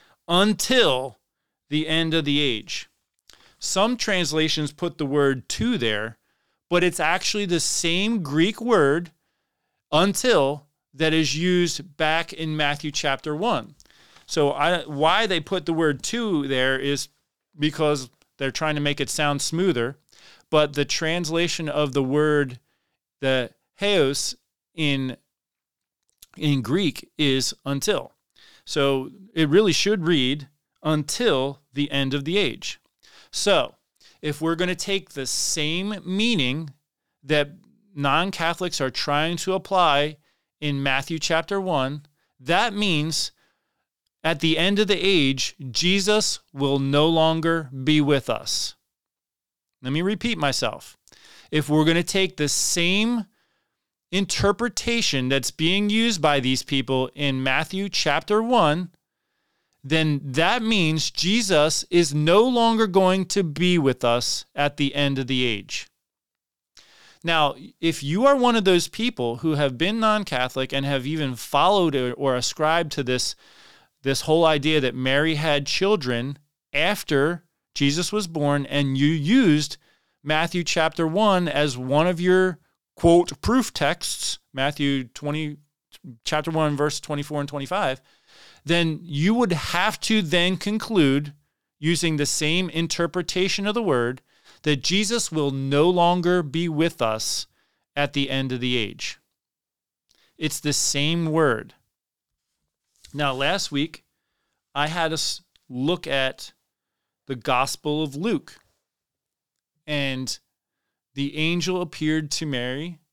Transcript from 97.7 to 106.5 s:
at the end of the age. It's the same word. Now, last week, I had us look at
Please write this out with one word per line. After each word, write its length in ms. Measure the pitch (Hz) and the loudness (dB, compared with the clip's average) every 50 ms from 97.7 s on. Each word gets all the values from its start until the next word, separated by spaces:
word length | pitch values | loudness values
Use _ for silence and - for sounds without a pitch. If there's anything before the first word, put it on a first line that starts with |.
| _ _ _ _ - | _ _ _ _ -4
at 160 | 143 143 143 | -4 -2 -2
the 180 | - 143 139 135 | 0 -2 -2 -2
end 220 | 135 135 135 131 | -2 -4 -4 -4
of 80 | 127 123 | -4 -4
the 160 | 123 127 123 | -2 -2 0
age. 420 | 120 110 101 - - - - - _ _ _ _ _ _ _ _ _ _ _ _ _ _ _ _ _ _ _ _ _ _ _ _ - | -2 -2 -4 -6 -10 -12 -12 -12 _ _ _ _ _ _ _ _ _ _ _ _ _ _ _ _ _ _ _ _ _ _ _ _ -6
It's 220 | 160 151 - - | -6 -4 -4 -4
the 120 | - 147 | -4 -2
same 540 | 139 - - - - 139 143 156 170 170 165 | -2 0 0 0 0 0 0 0 0 0 -2
word. 480 | 160 151 165 156 139 117 113 - - - _ _ _ _ _ _ _ _ _ _ _ _ _ _ _ _ _ _ _ _ _ _ _ _ _ - - | 0 2 2 2 2 2 0 -4 -14 -18 _ _ _ _ _ _ _ _ _ _ _ _ _ _ _ _ _ _ _ _ _ _ _ _ _ -20 -12
Now, 220 | - 143 147 139 131 | -6 -2 -2 -2 0
last 360 | 131 139 151 185 196 - - | 0 0 0 0 -2 -4 -4
week, 340 | 147 139 147 165 - - _ _ _ _ _ _ _ _ _ _ _ _ _ _ - | -2 -2 -2 -4 -6 -16 _ _ _ _ _ _ _ _ _ _ _ _ _ _ -4
I 140 | 139 147 156 | -4 -2 -2
had 240 | 165 180 165 160 | -2 -2 -2 -2
us 300 | 160 156 - - - - _ _ _ _ _ - | -2 -4 -4 -6 -6 -8 _ _ _ _ _ -12
look 380 | 127 123 131 156 180 175 - | -8 -4 -2 -2 -2 -4 -4
at 460 | 143 139 135 131 131 135 - - - | -2 -2 0 0 -2 -4 -8 -16 -20